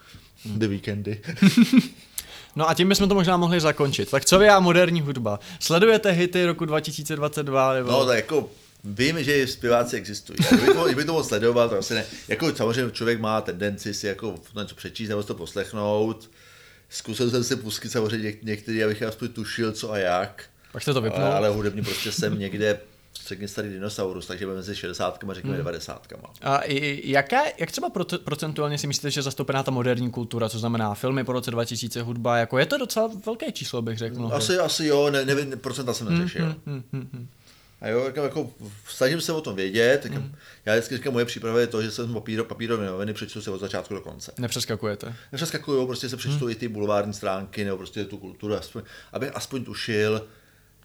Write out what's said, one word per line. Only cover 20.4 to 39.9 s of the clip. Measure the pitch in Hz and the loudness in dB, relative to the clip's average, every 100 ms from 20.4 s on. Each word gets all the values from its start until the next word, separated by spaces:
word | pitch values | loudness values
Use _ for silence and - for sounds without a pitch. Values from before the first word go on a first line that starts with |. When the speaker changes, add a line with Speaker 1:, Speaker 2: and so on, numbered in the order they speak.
| - _ - | -20 _ -16
Speaker 1:
Pak | - | -6
jste | 151 | -2
to | 131 | 0
vypnul? | 110 92 | 0 0
Speaker 2:
Ale, | 98 | 2
ale | 98 104 | 4 2
hudební | 104 104 101 | 2 -2 -2
prostě | 101 95 110 | -4 -4 -4
jsem | - 104 107 | -2 -2 -2
někde | 98 101 107 101 - _ _ | -4 0 0 0 -6 _ _
středně | - - 95 101 | -18 -12 -10 -8
starý | - 104 | -8 -8
dinosaurus, | 95 101 107 95 92 85 | -6 -8 -4 -4 -4 -8
takže | 90 98 | -8 -6
mezi | 95 92 95 | -6 -6 -8
šedesátkama, | 87 87 90 - 98 | -8 -4 -4 -4 -10
řekněme, | 92 101 95 | -8 -6 -4
Speaker 1:
Hmm. | |
Speaker 2:
devadesátkama. | 82 82 - - - - - - | -4 -6 -10 -14 -16 -18 -18 -8
Speaker 1:
A | - 139 | -2 0
i, | 147 139 147 139 131 | 0 0 0 -4 2
jaká, | 139 139 254 302 - | 2 4 2 0 -2
jak | 165 | -6
třeba | - 339 | -4 -4
proce-, | 190 165 180 | -4 -4 -4
procentuálně | - 147 156 147 147 147 | -6 -6 -4 -2 -2 -2
si | 147 | -2
myslíte, | 139 147 | -2 -2
že | 147 | -2
je | |
zastoupená | 139 - 135 135 | -4 -4 -2 0
ta | 135 | 0
moderní | 127 123 120 123 | 0 2 2 0
kultura, | 123 117 117 110 | -4 -4 -2 -2
co | 110 | -2
znamená | 117 113 107 | -2 0 0
filmy | 104 131 135 | -2 -2 0
po | 127 | 0
roce | 127 120 | -2 -2
dva | 117 | -2
tisíce, | 117 117 117 120 | -2 -4 -6 -6
hudba, | 117 120 120 120 | -6 -2 2 2
jako | 113 127 | 2 2
je | 160 | 2
to | 285 | 0
docela | 247 220 220 226 220 | 0 0 -2 -4 -8
velké | 233 320 | -6 -6
číslo, | - 135 120 | -6 -6 -4
bych | 117 110 | -4 -4
řekl, | 113 123 | -6 -6
mnohdy. | 113 117 | -4 0
Speaker 2:
Asi, | 110 185 | 2 2
asi | 156 - 151 | 2 0 2
jo, | 143 147 | 4 4
ne, | 139 | 2
nevím, | 135 139 139 123 | 2 0 0 -6
procenta | 131 131 123 | -6 -4 -4
jsem | 113 117 | -4 0
Speaker 1:
Hmm, | 170 | 0
Speaker 2:
neřešil. | 180 - | 0 -2
Speaker 1:
hmm, | 165 156 147 | -4 -4 -8
hmm, | 139 120 | -10 -8
hmm, | 135 127 | -10 -8
hmm. | 127 120 - - - _ _ | -12 -14 -18 -20 -20 _ _
Speaker 2:
A | 107 | -2
jo, | 117 | 0
jako, | 135 151 | 0 -2
jako, | 139 151 120 - 104 104 - | -2 -2 -6 -10 -16 -16 -16
snažím | - 131 165 | 0 2 2
se | 160 | -2
o | 160 | -4
tom | 139 98 | -4 -4
vědět, | 95 107 120 | 0 4 4